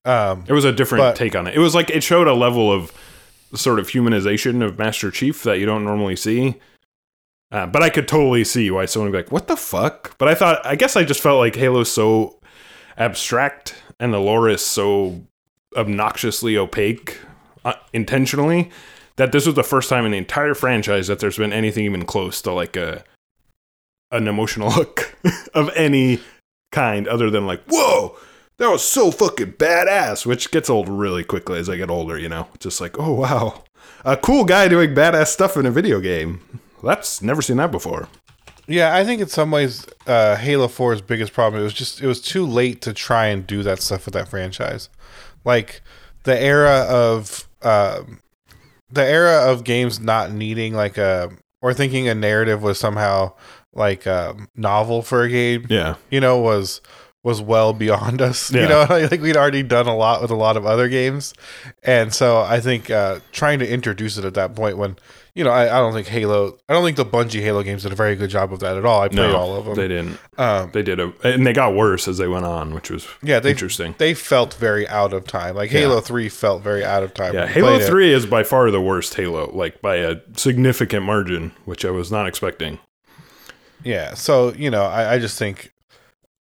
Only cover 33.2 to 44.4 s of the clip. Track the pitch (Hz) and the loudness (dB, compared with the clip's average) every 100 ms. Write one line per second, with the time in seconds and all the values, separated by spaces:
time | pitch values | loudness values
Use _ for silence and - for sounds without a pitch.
33.2 | 131 127 110 - _ _ - - 131 - | 0 0 -2 -6 _ _ -20 -6 -2 0
34.2 | - 277 185 196 185 175 156 135 165 165 | 4 4 6 6 6 6 4 4 4 4
35.2 | 151 - 190 160 127 127 196 104 92 85 | 2 2 0 2 0 2 2 0 0 -2
36.2 | 82 87 - - _ _ 131 202 - - | -4 -8 -14 -20 _ _ -4 -4 -4 -6
37.2 | 104 147 131 127 165 92 - - - _ | -4 -2 0 0 -2 -4 -8 -10 -12 _
38.2 | _ _ - _ - 175 160 180 208 233 | _ _ -20 _ -4 0 2 2 0 -2
39.2 | 190 - 156 147 135 113 - - - 120 | -2 -2 0 2 0 -4 -16 -10 0 4
40.2 | 107 104 131 139 123 - 123 107 98 117 | 4 2 0 0 0 0 -2 -2 -4 -4
41.2 | 104 - 110 107 104 104 131 - 135 123 | -4 0 0 0 -4 -6 -10 -4 -4 -4
42.2 | - 190 165 117 127 120 117 107 - 117 | -4 -4 0 0 0 -2 -10 -8 0 2
43.2 | 107 101 92 101 101 95 - 95 - 95 | 2 -2 -4 -4 -2 -4 -4 -6 -6 -8
44.2 | - - | -6 -8